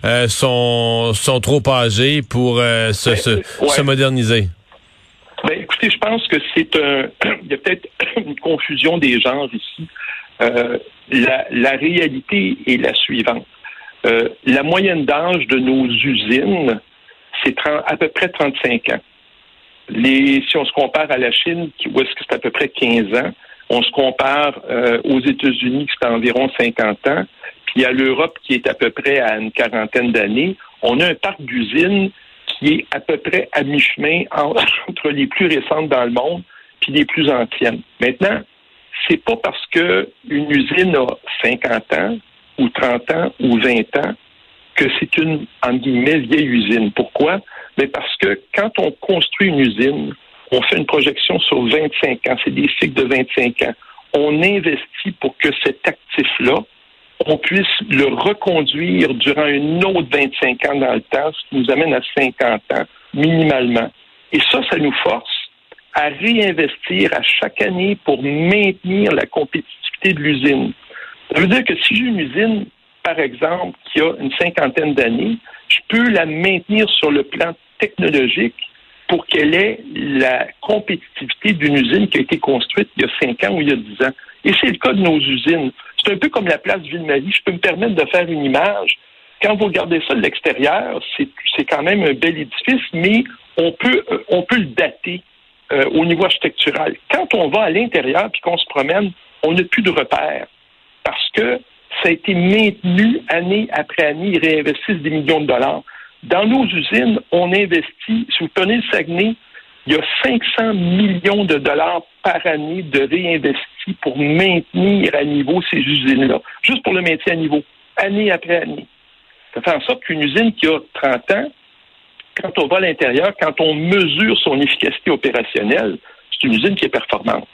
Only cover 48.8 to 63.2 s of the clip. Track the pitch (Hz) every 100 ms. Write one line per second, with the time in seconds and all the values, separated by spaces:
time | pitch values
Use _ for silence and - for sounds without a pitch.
48.8 | 180 - - 185 - - 196 147 131 104
49.8 | 131 151 143 139 - - - 127 117 -
50.8 | 147 151 135 139 - 92 - 139 120 151
51.8 | 151 - 147 120 - 127 - 135 143 -
52.8 | 160 135 131 131 131 - 123 120 127 117
53.8 | - - - 147 151 151 180 202 165 143
54.8 | - - 196 - 135 - 151 135 - -
55.8 | - 156 _ - 135 - - 139 - _
56.8 | _ _ _ _ - 151 - 190 190 -
57.8 | 208 139 139 120 180 202 190 165 143 147
58.8 | 175 180 156 123 135 143 151 143 151 165
59.8 | 196 185 135 147 135 - 135 123 143 143
60.8 | 131 110 - 135 151 151 - 139 123 135
61.8 | 160 160 - - 131 - 123 107 _ -
62.8 | - - - -